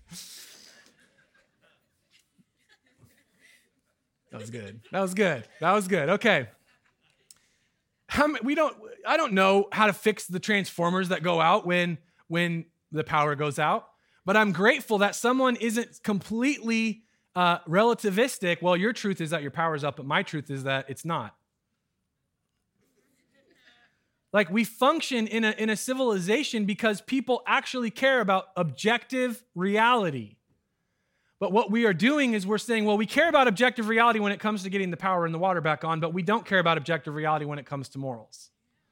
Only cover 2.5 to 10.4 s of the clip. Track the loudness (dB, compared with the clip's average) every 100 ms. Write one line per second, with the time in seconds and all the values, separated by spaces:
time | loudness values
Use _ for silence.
2.5 | _ _ _ _ _ -20 _ _ _ _
3.5 | _ _ _ _ _ _ _ _ -16 -14
4.5 | -14 -14 -18 -8 -4 -4 0 0 0 -8
5.5 | -4 0 2 2 0 2 2 4 2 0
6.5 | _ _ _ _ _ _ _ _ -20 _
7.5 | _ _ _ _ _ -8 0 0 0 -4
8.5 | 0 -2 -2 -20 -14 -2 0 2 4 4
9.5 | 4 2 2 2 2 -2 -2 -6 -8